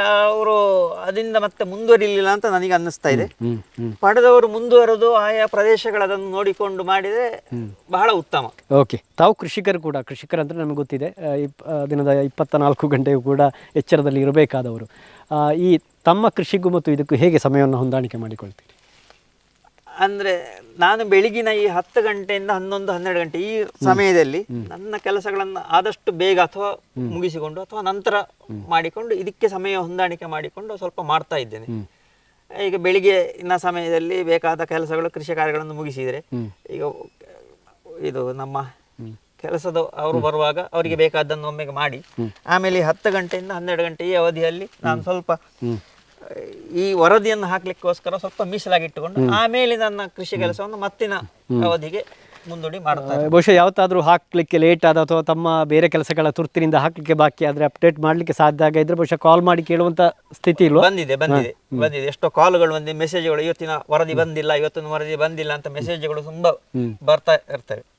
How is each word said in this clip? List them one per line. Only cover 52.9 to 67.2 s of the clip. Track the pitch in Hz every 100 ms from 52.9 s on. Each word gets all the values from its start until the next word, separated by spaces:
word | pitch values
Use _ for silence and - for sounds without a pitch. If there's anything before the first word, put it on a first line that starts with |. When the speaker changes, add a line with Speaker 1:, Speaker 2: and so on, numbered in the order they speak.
| 143
Speaker 2:
ಆ, | 139
Speaker 1:
ಇದ್ದೇನೆ. | 139 151
Speaker 2:
ಬಹುಶಃ | 170 175
ಯಾವತ್ತಾದ್ರೂ | 180 180 190 190 180
ಹಾಕ್ಲಿಕ್ಕೆ | 156 175 _ 175 160 170
ಲೇಟ್ | 160 170
ಆದ | 165 160
ಅಥವಾ | 156 165
ತಮ್ಮ | 156 160 165 160
ಬೇರೆ | 151 156 170
ಕೆಲಸಗಳ | 160 151 160 156
ತುರ್ತಿನಿಂದ | 147 160 - 160
ಹಾಕ್ಲಿಕ್ಕೆ | 156 147 170 151
ಬಾಕಿ | 156 151 -
ಆದ್ರೆ | 151 147
ಅಪ್ಡೇಟ್ | 147 - 170 151
ಮಾಡ್ಲಿಕ್ಕೆ | 156 160 165
ಸಾಧ್ಯ | 156 151 147
ಆಗದಿದ್ರೆ | 156 156 156 170
ಬಹುಶಃ | 165 165
ಕಾಲ್ | 165 170
ಮಾಡಿ | 175 170
ಕೇಳುವಂತ | 160 170 175 165 170 - _
ಸ್ಥಿತಿ | - - 165
ಇಲ್ವಾ? | 170 147
Speaker 1:
ಬಂದಿದೆ, | 180 196 147 135
ಬಂದಿದೆ, | 151 139 127
Speaker 2:
ಹಾ. | - -
ಹ್ಮ್. | 131
Speaker 1:
ಬಂದಿದೆ. | 151 143 135
ಎಷ್ಟೋ | 139 165
ಕಾಲ್‌ಗಳು | - 170 180 165
ಬಂದಿದೆ, | 156 151
ಮೆಸೇಜ್‌ಗಳು, | 156 156 175 165 151
"ಇವತ್ತಿನ | 160 165 160 151 -
ವರದಿ | 151 165
Speaker 2:
ಹ್ಮ್. | 160
Speaker 1:
ಬಂದಿಲ್ಲ, | 165 156 151
ಇವತ್ತಿನ | 151 151 165
ವರದಿ | 151 156 151 151
ಬಂದಿಲ್ಲ" | 156 165 151
ಅಂತ | 147 147
ಮೆಸೇಜ್‌ಗಳು | 143 160 170 151 151
ತುಂಬಾ | 147 160 175
Speaker 2:
ಹ್ಮ್. | 151 _ 127 120 107
Speaker 1:
ಬರ್ತಾ | 139 151